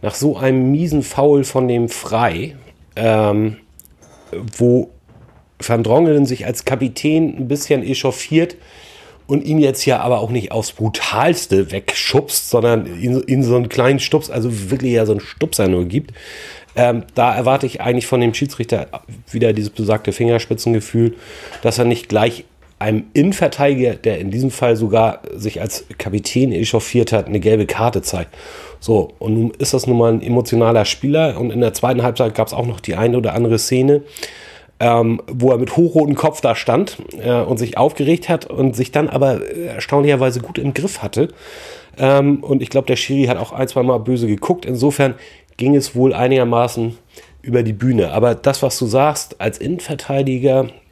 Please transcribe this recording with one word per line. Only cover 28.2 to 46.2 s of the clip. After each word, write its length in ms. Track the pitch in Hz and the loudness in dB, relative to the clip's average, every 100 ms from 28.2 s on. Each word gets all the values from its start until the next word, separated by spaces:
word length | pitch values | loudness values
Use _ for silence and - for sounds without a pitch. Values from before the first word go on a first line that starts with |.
| 87 - - - - - | -8 -14 -20 -20 -20 -14
So, 360 | - 110 90 - | 0 2 2 -6
und 160 | 113 | -2
nun 160 | 110 113 - | 0 0 -2
ist 160 | 135 | -2
das 140 | 131 127 | 0 2
nun 100 | 120 | 2
mal 140 | 117 | 4
ein 100 | 113 | 2
emotionaler 640 | 120 120 117 113 113 113 | 2 0 2 2 4 4
Spieler 560 | 101 - - 151 160 101 | 2 -2 0 2 0 -2
und 100 | 120 | -4
in 100 | 117 | 0
der 140 | 120 | 0
zweiten 300 | - 123 123 | 0 0 2
Halbzeit 320 | 120 120 117 110 | 0 0 -2 0
gab's 160 | 113 | -4
auch 140 | - 117 | -2 -4
noch 120 | 110 | -6
die 160 | - | -8
eine 220 | 92 113 123 | 0 2 2
oder 160 | 113 | 0
andere 240 | 107 120 113 | 0 2 0
Szene, 440 | - 127 131 147 143 - - - - - - _ | 2 2 4 2 0 -16 -16 -16 -20 -20 -20 _
ähm, 420 | 117 117 113 113 - | 2 4 2 0 -6
wo 240 | 127 127 | 0 2
er 80 | 120 | 2
mit 180 | 123 - | 0 2
hochrotem 380 | 170 165 147 | 4 4 2
Kopf 260 | 139 147 151 | 2 0 0
da 140 | 131 | -2
stand, 440 | 113 - 120 196 - - - | 0 0 0 0 -6 -16 -8
äh, 120 | 117 120 | -2 0
und 180 | - 117 | 0 -2
sich 180 | 120 - | -2 0
aufgeregt 520 | 135 - 143 170 - | 0 2 0 0 0
hat 180 | 170 - | -4 -4
und 300 | - 131 123 | -2 0 0
sich 160 | 127 | -2
dann 160 | 147 143 | -2 -2
aber, 320 | 135 135 120 | 0 0 0
äh, 220 | - - 170 | -4 -8 -8
erstaunlicherweise 720 | - - 143 147 139 131 123 | -10 -2 2 2 2 2 -2
gut 180 | 117 - | -8 -4
im 140 | 139 | -4
Griff 280 | 131 185 - | -2 -6 -6
hatte. 260 | 101 - 160 - - - - - - - | -6 -2 -2 -4 -20 -20 -20 -20 -20 -2
Ähm, 460 | 131 139 139 143 | 2 4 4 2
und 180 | - 139 | 0 -2
ich 80 | - | 0
glaub, 160 | 135 131 | -2 0
der 80 | |
Schiri 320 | 127 - 139 127 | -2 0 0 2
hat 120 | 127 | 0
auch 120 | - | -4
ein, 160 | - 131 | -4 -2
zwei 160 | - | 0
Mal 160 | 127 123 | 0 0
böse 300 | 110 127 117 | 0 -2 0
geguckt. 360 | 104 - 180 | -2 0 -2
Insofern 500 | - 127 139 143 135 135 - - _ - | -2 0 0 2 0 0 -14 -20 _ -4
ging 180 | 123 | 2
es 220 | 143 135 120 | 2 2 2
wohl 180 | 131 | 2
einigermaßen 840 | 120 | 2